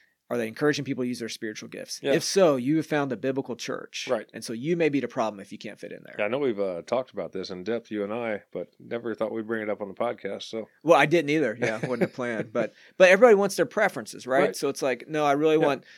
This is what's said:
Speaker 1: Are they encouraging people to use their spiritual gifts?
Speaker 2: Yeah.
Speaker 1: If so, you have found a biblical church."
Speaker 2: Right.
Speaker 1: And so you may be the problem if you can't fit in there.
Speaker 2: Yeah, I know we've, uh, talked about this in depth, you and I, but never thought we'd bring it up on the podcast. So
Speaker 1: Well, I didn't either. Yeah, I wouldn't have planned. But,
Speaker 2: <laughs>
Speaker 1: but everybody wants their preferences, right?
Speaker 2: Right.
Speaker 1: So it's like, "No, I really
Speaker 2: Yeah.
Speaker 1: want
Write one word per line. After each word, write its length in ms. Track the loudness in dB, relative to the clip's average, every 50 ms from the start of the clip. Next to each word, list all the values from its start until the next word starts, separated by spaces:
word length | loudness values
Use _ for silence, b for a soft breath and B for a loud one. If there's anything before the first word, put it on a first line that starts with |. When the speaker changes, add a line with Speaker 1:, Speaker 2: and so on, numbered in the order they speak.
| b b b b _ -6
Speaker 1:
Are 80 | -4
they 100 | -4 -4
encouraging 380 | -6 -4 0 2 2 2 0 -4
people 180 | -6 -4 -4 -4
to 60 | -4
use 100 | -4 -6
their 80 | -8
spiritual 400 | -10 -8 -8 -10 -10 -10 -10 -14
gifts? 320 | -14 -14 -14 -12 -12 -12 -4
Speaker 2:
Yeah. 120 | 0 2 2
Speaker 1:
If 100 | 2 0
so, 320 | 0 4 4 6 6 4
you 220 | 2 0 0 0
have 80 | 0 0
found 260 | 0 -2 -2 -2 -2
a 60 | -4
biblical 400 | -4 -2 -2 -2 -4 -6 -6 -8
church." 500 | -8 -8 -8 -8 -8 -10 -12 -12 -10 -4 -2
Speaker 2:
Right. 200 | -2 -2 -4 -8 -14
Speaker 1:
And 120 | -14 -10
so 80 | -10 -8
you 240 | -6 -2 -2 0
may 100 | 2 2
be 140 | 2 2 0
the 80 | -2 -2
problem 320 | -2 -2 -2 -2 -4 -6
if 100 | -12 -16
you 60 | -16
can't 200 | -14 -14 -16 -14
fit 140 | -14 -14 -14
in 120 | -14 -16 -16
there. 100 | -12 -4
Speaker 2:
Yeah, 80 | -4 -2
I 20 | -2
know 80 | 0
we've, 200 | 0 0 0 0 0
uh, 240 | -2 -4 -4 -6 -4
talked 280 | -2 -2 -2 -2 -4
about 220 | -6 -8 -8 -6 -6
this 160 | -8 -8 -8
in 160 | -10 -8 -4
depth, 260 | -4 -4 -4 -6 -6
you 140 | -4 -4 -4
and 80 | -4 -4
I, 300 | -4 -4 -4 -6 -6 -8 _ -10
but 160 | -10 -10 -10 _ _
never 340 | -12 -10 -8 -6 -6 -6 -4
thought 200 | -4 -4 -4 -4
we'd 120 | -6 -4
bring 140 | -4 -4 -4
it 80 | -2 -4
up 120 | -4 -4
on 80 | -6 -10
the 40 | -6
podcast. 500 | -4 -4 -4 -4 -6 -8 -8 -8 -8 -10
So 260 | -10 -8 -10 -10 -10 _ _ 4
Speaker 1:
Well, 140 | 6 6
I 80 | 8 6
didn't 260 | 4 4 2 2 2
either. 260 | 0 2 0 0 0 -2
Yeah, 220 | -2 -2 -2 -2 -4
I 40 |
wouldn't 200 | -4 -2 -2 -2
have 60 | -4 -2
planned. 400 | -4 -6 -4 -4 -6 -6 -4 -2
But, 180 | -2 -2 -2 b b b
Speaker 2:
<laughs> 120 | b b
Speaker 1:
but 120 | 6 8 8
everybody 260 | 10 10 10 8 8
wants 220 | 6 4 2 0
their 80 | 0 0
preferences, 600 | 0 0 0 0 0 0 -4 -10 -10 -14 -12 -4
right? 140 | 0 2 4 4
Speaker 2:
Right. 100 | 2 0
Speaker 1:
So 140 | -2 -2 -4
it's 120 | -2 -2
like, 280 | -2 -2 -2 -2 -6 -6
"No, 160 | -2 0 2
I 80 | 2 4
really 240 | 4 4 4 4
Speaker 2:
Yeah. 80 | 4 4
Speaker 1:
want 180 | 2 0 -2 B B B